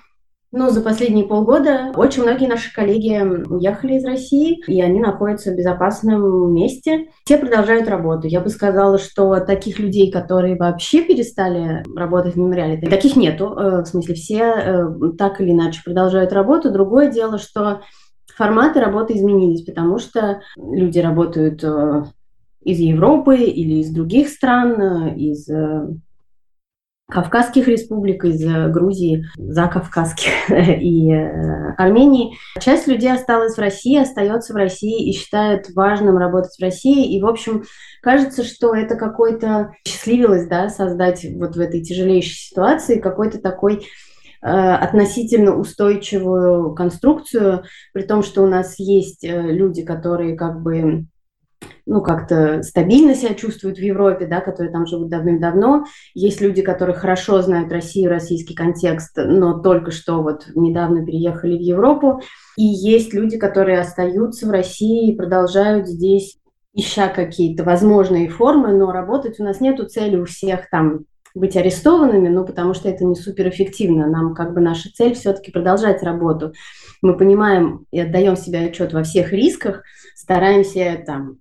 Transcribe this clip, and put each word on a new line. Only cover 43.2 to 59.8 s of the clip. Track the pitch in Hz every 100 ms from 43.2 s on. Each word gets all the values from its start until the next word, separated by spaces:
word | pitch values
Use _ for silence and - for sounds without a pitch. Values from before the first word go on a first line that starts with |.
| 214 -
такой, | 190 185 202 208 - - - - - -
э, | 117
относительно | 185 185 180 170 214 202 240 226 226 202 -
устойчивую | - - 208 202 - 202 185 185 180 175 165
конструкцию, | 156 175 175 254 311 - 233 202 185 - - -
при | 196
том, | 196 214
что | 202 -
у | 196
нас | 185 185 -
есть, | 190 196 - -
э, | 170 175 170
люди, | 170 190 175
которые | 160 160 175 175 170 165
как | 165 165
бы, | 165 165 160 160 160 _ _ _ _ _ - - -
ну, | 214
как-то | 180 165 160 165 156 156
стабильно | 156 - 170 247 311 262
себя | 240
чувствуют | 202 226 220 190 185
в |
Европе, | 196 196 196 185 170
да, | 175
которые | 190 185 170
там | 170 165
живут | 170 165
давным-давно. | 165 170 165 170 175 233 294 294 - -
Есть | 180 202 -
люди, | 202 190
которые | 190 180 180 175
хорошо | 185 185 - 196
знают | 185 170 165
Россию, | 175 165 196 180
российский | 170 160 170 - 165
контекст, | 170 170 180 160 - -
но | - 185 175 165
только | 190 170